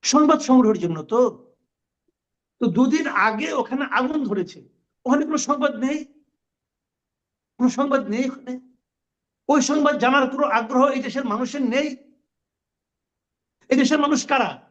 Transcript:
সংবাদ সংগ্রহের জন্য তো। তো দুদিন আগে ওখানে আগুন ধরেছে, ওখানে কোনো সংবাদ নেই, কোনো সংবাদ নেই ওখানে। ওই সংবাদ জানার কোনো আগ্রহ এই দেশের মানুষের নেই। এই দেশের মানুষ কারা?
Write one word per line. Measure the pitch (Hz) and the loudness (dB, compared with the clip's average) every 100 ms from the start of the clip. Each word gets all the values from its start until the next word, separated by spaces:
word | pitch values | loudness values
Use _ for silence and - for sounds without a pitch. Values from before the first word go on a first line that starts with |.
সংবাদ | - 277 302 302 | 4 4 6 4
সংগ্রহের | - 254 214 196 | 4 4 6 2
জন্য | 170 160 | -2 -6
তো। | 156 226 240 175 - _ _ _ _ _ _ _ _ _ _ _ | -2 0 0 0 -20 _ _ _ _ _ _ _ _ _ _ _
তো | 233 | 0
দুদিন | 170 254 311 320 | 2 2 2 -2
আগে | 202 208 208 311 | 0 0 0 -4
ওখানে | 302 - 262 277 | -4 -4 -4 -4
আগুন | 294 254 311 | -2 -2 -2
ধরেছে, | 240 202 175 156 - _ _ _ - | -4 -4 -6 -10 -20 _ _ _ -2
ওখানে | 285 302 | 0 0
কোনো | 302 | -4
সংবাদ | - 285 285 226 | -2 -2 -2 -2
নেই, | 262 302 - _ _ _ _ _ _ _ _ _ _ _ _ _ _ _ | -4 -4 -8 _ _ _ _ _ _ _ _ _ _ _ _ _ _ _
কোনো | 247 | -2
সংবাদ | 247 277 269 202 | 0 0 0 -2
নেই | 214 262 | -4 -4
ওখানে। | - - 254 _ _ _ _ _ _ _ _ - | -6 -12 -14 _ _ _ _ _ _ _ _ -2
ওই | 294 | 0
সংবাদ | - 302 294 294 | 2 0 0 2
জানার | 247 269 262 | 2 2 0
কোনো | - 294 | -2 0
আগ্রহ | 226 226 254 277 | 0 0 2 2
এই | 262 | 0
দেশের | 226 269 254 | -6 -6 -6
মানুষের | 208 254 285 | -4 -6 -4
নেই। | 247 247 302 254 _ _ _ _ _ _ _ _ _ _ _ _ _ _ _ _ _ | -2 -2 -4 -8 _ _ _ _ _ _ _ _ _ _ _ _ _ _ _ _ _
এই | 262 | 2
দেশের | 262 302 | 2 2
মানুষ | 294 302 - | 2 0 0
কারা? | 277 202 135 _ | 0 0 -6 _